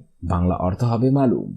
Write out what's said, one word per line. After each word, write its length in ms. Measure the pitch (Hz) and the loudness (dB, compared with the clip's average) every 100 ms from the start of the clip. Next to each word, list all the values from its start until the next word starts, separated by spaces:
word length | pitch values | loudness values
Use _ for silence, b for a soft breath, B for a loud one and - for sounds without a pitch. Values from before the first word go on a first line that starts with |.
| - _ | -8 _
বাংলা 320 | 87 90 90 - | -4 0 0 0
অর্থ 260 | 92 101 | -2 -2
হবে 260 | 120 117 131 | -2 0 2
মালুম। 380 | 139 127 67 - | 2 2 0 -4